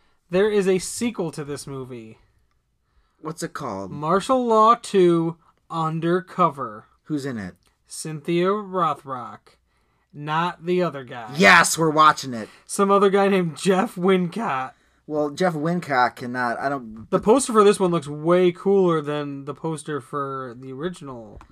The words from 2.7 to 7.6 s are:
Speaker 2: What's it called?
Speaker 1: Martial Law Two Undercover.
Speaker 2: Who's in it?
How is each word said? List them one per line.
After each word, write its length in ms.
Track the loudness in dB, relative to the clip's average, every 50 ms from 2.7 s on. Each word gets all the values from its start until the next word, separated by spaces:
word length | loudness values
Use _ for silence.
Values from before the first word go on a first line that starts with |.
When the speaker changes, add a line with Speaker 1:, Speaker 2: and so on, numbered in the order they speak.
| _ _ _ _ _ _ _ _ _ _
Speaker 2:
What's 220 | -12 -12 -10 -8
it 100 | -10 -10
called? 380 | -10 -8 -8 -6 -6 -8 -8 -8
Speaker 1:
Martial 540 | -10 -6 -2 0 0 0 2 2 0 2 2
Law 300 | 4 4 6 6 6 4
Two 600 | 2 0 0 2 4 4 6 4 2 0 -2 -6 _ _ _ _ _ _ -10
Undercover. 1160 | -6 -4 -4 -4 -4 -2 -2 0 -2 -2 -2 -4 0 2 2 2 0 -4 -10 -10 -12 -16 -20 _ _ _ _
Speaker 2:
Who's 200 | -6 -6 -4 -4
in 140 | -6 -8 -8
it? 160 | -10 -10 -12 _